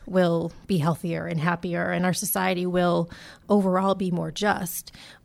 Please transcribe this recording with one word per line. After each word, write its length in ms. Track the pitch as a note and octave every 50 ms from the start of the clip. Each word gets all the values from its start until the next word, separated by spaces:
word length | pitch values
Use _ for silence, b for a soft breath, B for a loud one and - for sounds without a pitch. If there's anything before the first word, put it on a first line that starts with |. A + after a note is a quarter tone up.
| -
will 460 | - F#3 F#3 F3+ E3+ E3+ E3 E3 E3 - - -
be 100 | - G3+
healthier 480 | F3 C#3+ E3 D#3+ - - E3+ E3+ D#3+ E3
and 140 | E3+ F3 D#3+
happier, 520 | D3 F3 E3+ E3+ - F3+ E3+ F3 F3 F3+
and 140 | F3+ E3+ F3+
our 80 | F#3 E3+
society 540 | - - E3+ - G3 F#3 F#3 F#3 F3 F3+
will 420 | F3+ F3+ F3+ F3 F3 E3+ E3+ E3+ E3+ B B B B B B B -
overall 460 | G3+ G#3 F#3+ F#3+ F3+ F#3 F#3+ G3 F#3+
be 160 | F#3 F#3+ F#3
more 180 | F3 E3+ E3 D#3+
just. 600 | D3+ - G3+ G#3 F#3+ - F#3+ E3+ - - - - - B B B B B